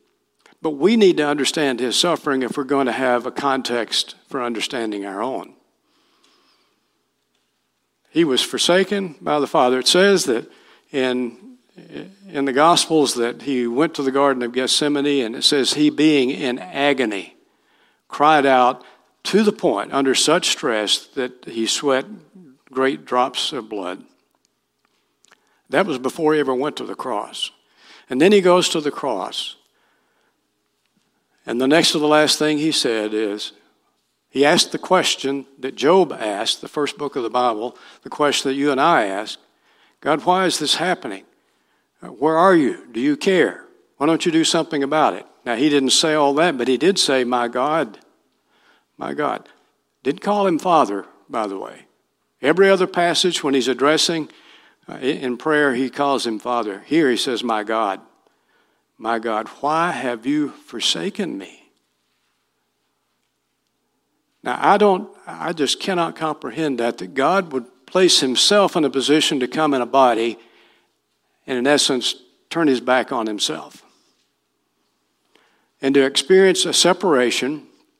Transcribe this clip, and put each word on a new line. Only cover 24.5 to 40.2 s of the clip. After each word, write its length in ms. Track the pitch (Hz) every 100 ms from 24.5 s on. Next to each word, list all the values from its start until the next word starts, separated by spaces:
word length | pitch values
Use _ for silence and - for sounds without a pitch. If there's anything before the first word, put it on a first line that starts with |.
| _ _ _ _ _ _ _ _ _ _ _ _
That 160 | 139 190
was 140 | 131
before 340 | 127 - 156
he 60 | 156
ever 160 | 135 127
went 220 | 147 -
to 80 | 104
the 100 | 98
cross. 560 | 131 104 - - - - _ _ - - -
And 100 | 127
then 120 | 175
he 100 | 208
goes 280 | 180 180 160
to 120 | 170
the 80 | 147
cross. 680 | - 143 101 101 - - - _ _ _ _ _ _ _ _ _ _ _ _ _ _ _ _ _ _ -
And 140 | 117
the 80 | 131
next 240 | 160 -
to 80 | 165
the 80 | 151
last 320 | 151 151 -
thing 180 | 151 151
he 140 | 156
said 420 | 151 131 113 107
is, 380 | 107 107 104 - - _ _ _ _ _ _ _
he 160 | 131 143
asked 260 | 165 -
the 60 | 156
question 680 | - 185 135 - 135 139 135 _
that 160 | 131 127
Job 380 | 139 190 160
asked, 480 | - 110 101 110 -
the 60 | -
first 300 | - 143 -
book 180 | 143 139
of 80 |
the 60 | 113
Bible, 480 | 123 123 107 120 - - -
the 60 | 139
question 400 | - 147 127 139
that 60 | 135
you 160 | 147
and 80 | 131
I 260 | 156 160 104
ask, 340 | 95 107 - _ _ _ _ _ _
"God, 240 | 143 151